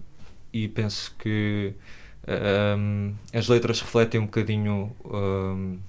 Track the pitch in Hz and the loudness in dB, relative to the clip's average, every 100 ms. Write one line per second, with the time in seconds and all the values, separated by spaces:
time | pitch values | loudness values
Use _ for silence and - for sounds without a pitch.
0 | - - - - - 113 104 110 107 - | -14 -14 -14 -14 -6 -4 -2 0 -2 -2
1 | - - 110 107 104 104 98 101 - - | -8 -4 0 2 2 0 -2 -6 -14 -16
2 | - - - - 104 101 104 104 104 101 | -16 -12 -4 0 4 4 4 2 2 0
3 | 101 104 - 113 110 120 113 113 - 117 | -2 -6 -4 -2 6 6 6 0 2 4
4 | 113 113 104 110 107 107 104 101 107 - | 4 4 0 0 0 2 2 0 -2 -8
5 | - 101 98 98 95 95 95 92 | -6 -2 0 0 0 -2 -4 -6